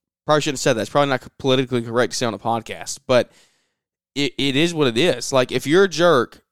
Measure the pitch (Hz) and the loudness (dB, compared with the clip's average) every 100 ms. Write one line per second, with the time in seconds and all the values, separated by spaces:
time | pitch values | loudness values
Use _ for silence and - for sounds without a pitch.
0 | _ _ - 151 151 135 151 113 101 147 | _ _ 0 0 0 -2 0 0 0 0
1 | 143 131 - _ 139 131 123 127 117 117 | 0 -2 -6 _ 0 0 0 -4 -2 -2
2 | 131 - 120 101 117 113 110 87 98 - | -2 -2 -4 -4 -4 -4 -4 -12 -12 -14
3 | - 123 107 _ _ _ _ _ _ _ | 0 0 0 _ _ _ _ _ _ _
4 | _ 135 143 - 139 131 170 165 139 113 | _ -6 -4 -2 -2 0 0 0 0 2
5 | 175 123 - 135 127 131 135 170 196 156 | 0 0 -2 0 0 -2 0 2 2 2
6 | 175 139 110 - _ | 4 4 0 -8 _